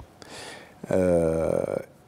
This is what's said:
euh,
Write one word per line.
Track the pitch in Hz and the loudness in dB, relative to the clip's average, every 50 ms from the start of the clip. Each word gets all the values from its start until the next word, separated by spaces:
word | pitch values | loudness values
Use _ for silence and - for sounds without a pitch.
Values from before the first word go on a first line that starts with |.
| - - - - - - - - - - - - - - - - - - | -20 -20 -20 -20 -20 -18 -16 -16 -16 -16 -16 -18 -20 -20 -20 -12 -6 -2
euh, | 95 95 92 90 87 85 82 80 80 80 80 80 50 50 - - - - - - - - - | 0 2 4 4 4 4 4 2 2 0 0 0 0 0 0 -2 -4 -6 -6 -10 -16 -20 -20